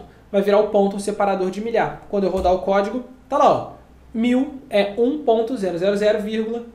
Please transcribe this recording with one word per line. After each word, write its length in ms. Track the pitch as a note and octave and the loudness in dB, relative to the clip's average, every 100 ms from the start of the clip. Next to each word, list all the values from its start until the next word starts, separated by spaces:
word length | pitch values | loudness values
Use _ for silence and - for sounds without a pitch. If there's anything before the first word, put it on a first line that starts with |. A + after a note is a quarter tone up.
| - - - | -16 -20 -4
Vai 100 | G3+ | -2
virar 180 | G3+ G3+ | 2 2
o 80 | G#3 | 4
ponto, 300 | G3+ G3 G3+ | 2 0 -2
o 20 | |
separador 500 | G#3 G3+ G3+ F#3 F#3 | -6 -2 0 0 -2
de 120 | G3+ | -4
milhar. 440 | A3+ A3 D3+ - - | -2 -2 -2 -6 -6
Quando 160 | E3+ F#3+ | -2 0
eu 40 | |
rodar 240 | F#3 F3+ | 0 2
o 60 | F#3 | 0
código, 440 | G3 G3 G3+ B3 - - - | 2 0 0 -4 -10 -18 -4
tá 100 | D4 | 4
lá, 140 | B3+ | 4
ó. 200 | C3 - - - - - | 4 -2 -14 -20 -20 -10
Mil 480 | A3+ B3 B3 C#4+ - - | -2 2 2 0 -6 -4
é 240 | G#3 G3 G3+ | 0 0 0
um 220 | A#3+ D4+ | 0 0
ponto 360 | - A3+ A3+ B3 | 0 2 0 -2
zero 200 | F#3 E3+ | -4 -2
zero 200 | F#3+ G3+ | 0 2
zero 240 | G#3 G#3+ | 2 0
vírgula 440 | G#3 A3 A3 A#3 - | -2 -4 -4 -6 -10